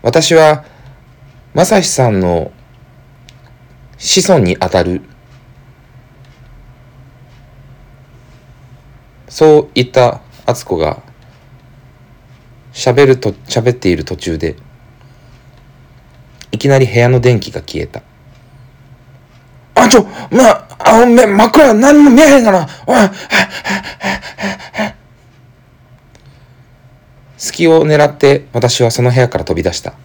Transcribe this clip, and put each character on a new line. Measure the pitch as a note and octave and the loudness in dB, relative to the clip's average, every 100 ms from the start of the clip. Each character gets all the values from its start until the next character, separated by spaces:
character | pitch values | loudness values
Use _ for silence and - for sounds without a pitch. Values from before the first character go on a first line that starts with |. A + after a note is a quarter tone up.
私 | A#2+ D#3+ D#3+ D#3+ | -2 -2 2 2
は、 | D#3 D3+ - _ - - _ _ - _ _ | 4 0 -6 _ -20 -20 _ _ -20 _ _
ま | D3 | -4
さ | F#3 G#3+ | 0 0
し | E3+ | -2
さ | - B2 | -2 -2
ん | G2+ | 0
の | F2+ E2+ - _ _ _ _ _ _ _ - - - _ _ _ - - | -2 -4 -6 _ _ _ _ _ _ _ -20 -20 -20 _ _ _ -20 -16
子 | - - F3+ | -4 -4 0
孫 | F3 | 0
に | F2+ F2 | 0 -2
あ | F#2 | -2
た | F#2+ | -2
る。」 | F2 F#2 - _ _ - _ - _ _ _ - _ _ - _ - - - - - - - _ - - - - - - - - _ - B2 C3 _ - - - - - _ _ - | -2 -6 -12 _ _ -20 _ -20 _ _ _ -20 _ _ -20 _ -20 -20 -20 -20 -20 -20 -20 _ -20 -20 -20 -20 -20 -20 -20 -20 _ -20 _ -20 _ -20 -20 -20 -20 -20 _ _ -20
そ | - D#3 D3+ | 0 4 4
う | D3 | 0
言 | - B2+ | -6 -4
っ | |
た | - B2 - - - | 0 -2 -4 -16 -12
敦 | - A#2+ - | -8 -8 -6
子 | F2 | -6
が、 | D#2 - - _ _ _ _ - _ - _ _ _ _ _ _ _ - - | -6 -8 -18 _ _ _ _ -20 _ -20 _ _ _ _ _ _ _ -20 -20
喋 | - - B2 C#3 | -8 -2 2 2
る | B2+ | 2
と-、 | A2 F#2+ - | -4 -10 -8
喋 | A#2+ A#2 | -4 -4
っ | |
て | B2 F#2 | -4 -4
い | D#2+ | -4
る | |
途 | D#2+ | -6
中 | F2 - D#2+ | -10 -10 -8
で、 | D#2+ - - - _ _ _ _ _ - _ _ _ _ _ _ _ _ _ _ - | -8 -10 -20 -20 _ _ _ _ _ -20 _ _ _ _ _ _ _ _ _ _ -14
い | A2+ | -8
き | C#3 | 0
な | C3+ | 0
り | B2 | 0
部 | |
屋 | A#2 A#2+ | 0 0
の | B2+ | 2
電 | A#2+ A2+ | 0 -2
気 | - | -4
が | - | -14
消 | - D#2+ | -14 -12
え | - | -12
た。 | - _ _ _ - _ - - _ _ - _ _ _ _ _ _ _ | -14 _ _ _ -20 _ -20 -20 _ _ -20 _ _ _ _ _ _ _
「あ、 | - A#3+ | 0 4
ち | B3 | 4
ょ、 | - - - | 0 -12 -4
ま、 | A3 B3 - - - | 2 2 0 -6 -4
あ | - A3 | 2 4
の、 | B3 | 4
め-、 | A#3+ A3 | 4 2
真 | G3 A3+ | 2 2
っ | |
暗 | D4+ C#4+ | 4 4
や。 | |
何 | G#3+ C4 D4 | 4 4 6
も | D4 | 6
見 | A#3+ | 6
え | D#4 | 6
へ | C#4 | 4
ん | |
が | A3+ | 4
な。 | F#3 D3+ - - | 0 -2 -10 -2
お | |
い。」 | B3 G3 - - G3 G3 - - G3 - - G3+ G3 - - G3+ G3 - - G#3 - _ _ _ _ _ _ _ _ _ _ _ _ - _ _ _ _ _ _ _ _ _ _ _ | 0 0 -2 -6 -4 -4 -8 -8 -10 -10 -12 -10 -10 -12 -14 -12 -12 -14 -10 -10 -10 _ _ _ _ _ _ _ _ _ _ _ _ -20 _ _ _ _ _ _ _ _ _ _ _
隙 | - - E3+ | -12 -4 0
を | D#3+ D#3 | 2 2
狙 | D3+ | 0
っ | D3 | 0
て | - C#3 C#3+ - | 0 0 0 -4
私 | A#2+ A#2+ - | -4 -4 -2
は | A#2+ | -4
そ | A2+ | -2
の | B2 | -2
部 | B2 | 0
屋 | B2 | -2
か | - | -4
ら | - | -6
飛 | D#2+ | -6
び | |
出 | E2+ | -6
し | - | -8
た。 | - - | -14 -18